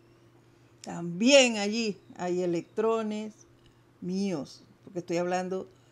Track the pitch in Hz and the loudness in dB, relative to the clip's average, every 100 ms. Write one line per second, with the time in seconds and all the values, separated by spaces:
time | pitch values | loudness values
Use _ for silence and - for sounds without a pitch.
0 | - - - - - _ - - - 170 | -20 -20 -20 -20 -20 _ -20 -20 -14 -10
1 | 175 170 233 277 247 214 202 226 220 185 | -8 0 8 8 8 2 -2 -2 -2 -4
2 | - - 180 180 180 170 - - 220 226 | -12 -8 -4 -2 0 -2 -4 -2 0 0
3 | 214 214 214 - - - - _ _ - | -2 -6 -10 -14 -20 -20 -20 _ _ -12
4 | 175 190 196 160 131 - - - - 180 | -6 -4 -2 -4 -8 -16 -20 -20 -14 -12
5 | 170 170 175 180 185 190 - - - | -4 -4 -2 -2 -2 -6 -8 -18 -20